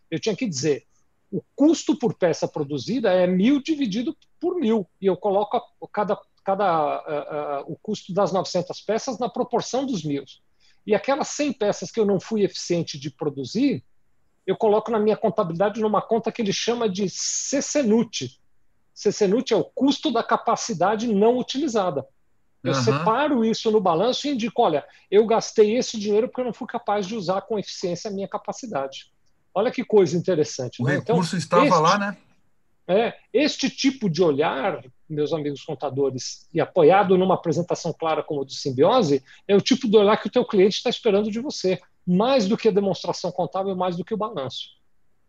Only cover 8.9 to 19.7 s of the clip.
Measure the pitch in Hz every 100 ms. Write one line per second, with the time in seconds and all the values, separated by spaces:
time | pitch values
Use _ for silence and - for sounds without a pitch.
8.9 | 214 - 226 240 - - 220 - 247 277
9.9 | 220 151 139 - - _ _ _ _ -
10.9 | 208 - 277 240 - 294 - 208 - 180
11.9 | - 208 190 - 220 185 - - 175 160
12.9 | 147 147 - 151 135 127 202 277 175 -
13.9 | _ _ _ _ _ - 185 220 214 214
14.9 | 226 214 202 220 202 190 165 202 214 220
15.9 | 202 - 226 - - 208 190 - 240 226
16.9 | 180 196 - - - - 277 - 302 247
17.9 | 220 226 - 123 - _ _ _ _ _
18.9 | - 208 - 202 220 262 208 -